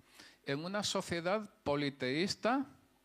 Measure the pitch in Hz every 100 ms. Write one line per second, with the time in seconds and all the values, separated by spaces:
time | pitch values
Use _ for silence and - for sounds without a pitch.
0 | _ - - - - 143 170 202 - 196
1 | - 170 170 214 208 - - 143 143 139
2 | 127 147 190 - 214 269 269 - _ _